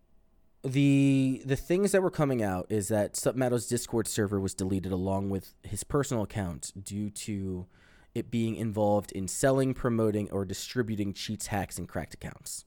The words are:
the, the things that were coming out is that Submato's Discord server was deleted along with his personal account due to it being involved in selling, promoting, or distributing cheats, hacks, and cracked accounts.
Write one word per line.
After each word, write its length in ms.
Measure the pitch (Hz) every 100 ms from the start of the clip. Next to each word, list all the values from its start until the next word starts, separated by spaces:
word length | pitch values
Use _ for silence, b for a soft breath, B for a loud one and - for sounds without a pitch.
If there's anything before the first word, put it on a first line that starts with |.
| _ - _ _ _ _
the, 800 | 135 131 143 139 139 135 131 131 131
the 100 | 135
things 360 | - 175 196
that 100 | 196
were 80 | 185
coming 320 | 175 143 127
out 240 | 101 92 -
is 180 | 107 92
that 240 | 107 101 -
Submato's 520 | - 117 127 120 -
Discord 400 | 120 - 117 104
server 320 | - 101 101
was 140 | 95
deleted 380 | - 95 98 92
along 380 | 92 95 95 98
with 240 | 98 - -
his 200 | - 104
personal 400 | - 147 135 120
account 480 | 101 110 92 73 - 95
due 280 | 98 101 104
to 560 | - - 101 95 90 92 b b b b
it 160 | 117 -
being 240 | 117 113 92
involved 560 | 113 104 104 104 101
in 140 | - 92
selling, 460 | - 135 135 131
promoting, 560 | 127 127 117 110 104 104
or 140 | 98 95
distributing 680 | 95 - 123 107 107 101
cheats, 340 | 92 - 104 -
hacks, 300 | 104 92 -
and 100 | 85
cracked 260 | 92 73
accounts. 520 | - - - - -